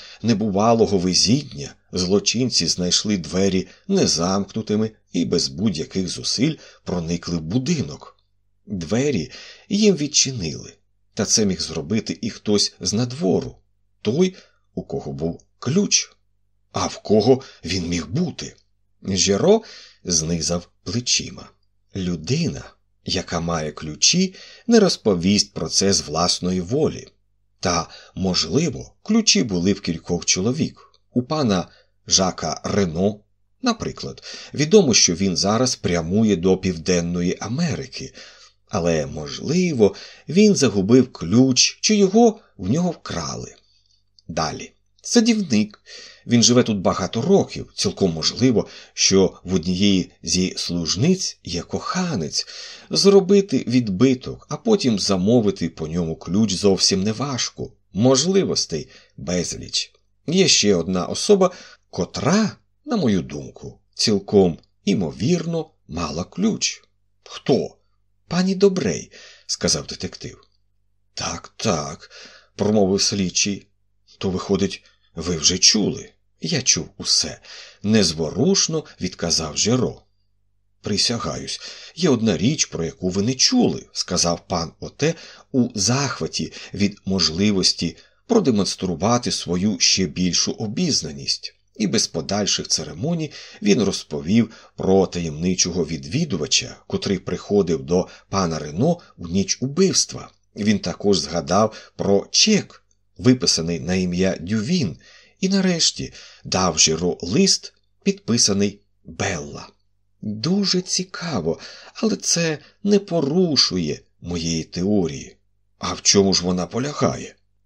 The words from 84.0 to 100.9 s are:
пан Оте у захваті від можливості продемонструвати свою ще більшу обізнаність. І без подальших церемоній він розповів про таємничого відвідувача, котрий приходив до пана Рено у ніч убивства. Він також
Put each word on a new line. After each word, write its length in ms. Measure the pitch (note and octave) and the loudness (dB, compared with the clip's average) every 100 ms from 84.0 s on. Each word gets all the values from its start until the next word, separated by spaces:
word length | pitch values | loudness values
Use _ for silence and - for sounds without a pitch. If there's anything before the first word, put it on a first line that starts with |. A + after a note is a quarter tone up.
| - F2+ F2 F2 - | -4 -2 0 -2 -4
пан 240 | F2 E2+ - | -4 -6 -10
Оте 340 | F2 - D3+ E3 - - _ | -16 -2 -2 -2 -10 -20 _
у 160 | C3 A2+ | 0 0
захваті 800 | G#2+ F#2+ B2+ C#3 - D#2+ - D#2 - - | 0 0 0 -2 -4 -6 -6 -8 -10 -12
від 240 | F#2 G2+ - | -2 -2 -2
можливості 920 | F#2 F#2+ E2 E2 G#2 G2 F2 - F2 - - _ - | -4 0 0 0 0 2 0 0 -4 -6 -18 _ 0
продемонструвати 1080 | A#3+ D3+ G#2 F#2 - F#2 D#2 G2+ B2 F#2+ | 2 2 2 0 -4 -6 -2 0 0 -2
свою 440 | - - F2+ G#2 F#2+ | -6 -4 -2 0 0
ще 280 | - - F2+ | 2 2 0
більшу 460 | C#2+ F2+ E2+ - | -2 -2 0 -2
обізнаність. 1000 | - A2 G#2+ F3+ - D#2 C#2 C2 - - - _ - | -4 -6 -2 -2 -2 -4 -8 -6 -6 -8 -20 _ -6
І 100 | G2+ | -2
без 200 | D#2 - | 0 -2
подальших 640 | D#2+ C#2 G2+ F#2+ - D2 | -4 -4 -2 -2 -2 -4
церемоній 640 | - D2+ D#2 C#3 F3 D3+ - - - | -6 -6 -6 -4 -4 -6 -10 -20 -4
він 200 | D3 G2 | 2 2
розповів 680 | G2 F2+ - D2 D2 A2+ A2 - - - | 2 -4 -6 -8 0 2 2 -4 -16 -4
про 300 | F2 F#2+ F2+ | 2 4 2
таємничого 800 | F2 E2 D2 F2 F2+ F2+ F2 | -2 -6 -4 -2 0 -2 -2
відвідувача, 920 | E2 D#2+ C#2 B2 E3 E2+ C#2+ - - - - | -4 -6 -4 -4 -2 -4 -2 -2 -4 -12 -8
котрий 320 | F#2+ G2+ F#2 | -4 -2 -4
приходив 640 | - F2 - G2+ F2 D#2+ | -4 -8 0 2 2 -2
до 260 | C2+ F2+ E2+ - _ | 0 -2 -2 -8 _
пана 300 | G2 F2 D#2 | -2 -2 -4
Рено 420 | D2 D#2 D3+ E3+ - - | -8 -2 0 -2 -6 -16
у 120 | E2+ | -4
ніч 300 | F#2 F#2+ - | -2 -2 -2
убивства. 720 | C3 D3 F#3+ C3 - A#2 - _ _ - | -4 0 2 2 -4 -6 -16 _ _ -4
Він 220 | G#2 G2+ | 0 0
також 400 | F2+ | -2